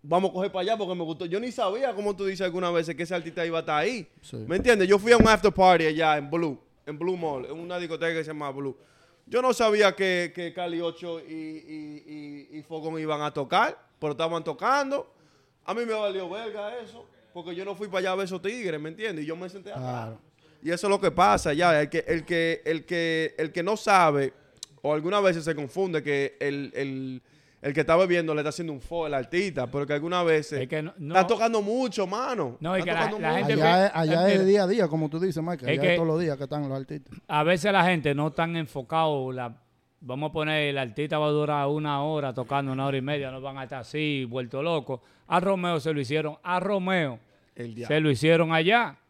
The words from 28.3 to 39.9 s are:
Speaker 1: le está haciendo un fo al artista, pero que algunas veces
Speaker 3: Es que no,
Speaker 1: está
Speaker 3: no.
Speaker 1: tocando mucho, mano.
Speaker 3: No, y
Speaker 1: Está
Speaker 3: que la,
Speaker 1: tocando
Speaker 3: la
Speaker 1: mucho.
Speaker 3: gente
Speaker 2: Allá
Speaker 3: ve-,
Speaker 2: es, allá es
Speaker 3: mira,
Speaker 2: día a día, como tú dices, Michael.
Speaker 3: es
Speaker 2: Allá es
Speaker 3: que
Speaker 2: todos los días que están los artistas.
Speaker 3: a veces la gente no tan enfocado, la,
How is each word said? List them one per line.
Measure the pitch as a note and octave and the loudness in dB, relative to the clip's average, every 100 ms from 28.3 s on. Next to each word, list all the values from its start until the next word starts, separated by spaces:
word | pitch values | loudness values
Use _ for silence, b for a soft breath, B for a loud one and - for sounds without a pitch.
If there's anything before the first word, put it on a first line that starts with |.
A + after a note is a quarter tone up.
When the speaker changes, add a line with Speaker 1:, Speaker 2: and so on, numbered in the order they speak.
Speaker 1:
le | D3+ | -2
está | D3 | -2
haciendo | D3 E3+ | -4 -8
un | C#3 | -8
fo | - E3+ D#3+ | -8 -6 -4
al | |
artista, | C#3 B2 F3 G3+ C#3 B2 | -4 -2 -2 0 -2 -4
pero | C#3+ C#3+ | -4 -2
que | |
algunas | D3 E3 F3+ | -2 0 0
veces | F3 D#3 D3 C#3+ | 4 2 2 -6
Speaker 3:
Es | B2+ | -4
que | D#3 | -6
no, | D#3 | -6
Speaker 1:
está | - D3 F3 | -10 2 4
Speaker 3:
no. | F#3 | 4
Speaker 1:
tocando | A3 A3+ A3+ | 2 2 2
mucho, | G3+ A#3+ B3+ G3+ F#3 | 0 0 0 -2 -2
mano. | G#3 C#4 A#3 C3+ A#2+ | -2 -2 -2 -4 -4
Speaker 3:
No, | D#3 F#3+ | -2 -2
y | |
Speaker 1:
Está | F3 | 0
Speaker 3:
que | E3 | 0
la, | D#3 | 0
Speaker 1:
tocando | G#3+ | 0
Speaker 3:
la | D#3+ | 0
Speaker 1:
mucho. | D#3 C#3+ | 0 2
Speaker 3:
gente | D3 | 4
Speaker 2:
Allá | D#3+ F3+ | 6 6
Speaker 3:
ve-, | G3 | 4
Speaker 2:
es, | |
allá | D#3+ D#3+ E3+ F#3+ | 2 2 4 4
es | |
Speaker 3:
mira, | G3 | 4
Speaker 2:
día | F#3+ G3+ | 6 4
a | F#3 | 4
día, | A3+ E3+ | 2 2
como | D#3+ D3+ | 0 -2
tú | D#3+ | -2
dices, | F#3+ D#3+ | -2 -2
Michael. | E3 E3+ | -6 -4
Speaker 3:
es | B2 D#3 | -2 2
Speaker 2:
Allá | |
es | D#3+ | 2
Speaker 3:
que | |
Speaker 2:
todos | F3 E3 | 4 2
los | D#3+ | 2
días | E3+ C#3 | 0 -4
que | |
están | C#3 D3+ C#3 | -4 -4 -4
los | C3+ | -6
artistas. | C3+ D3+ - - - | -8 -12 -14 -20 -2
Speaker 3:
a | D3+ | 0
veces | D#3 F3+ F#3+ | 2 2 4
la | G3 | 4
gente | F3 F3 C#3+ C#3+ | 4 2 0 0
no | D3+ | -2
tan | D#3 E3 E3+ | -2 -2 -2
enfocado, | D3+ C#3 A#2+ D#3+ D#3+ D3 C3 | -6 -10 -4 0 2 0 -4
la, | B2+ A#2+ A2+ _ _ _ | -6 -10 -12 _ _ _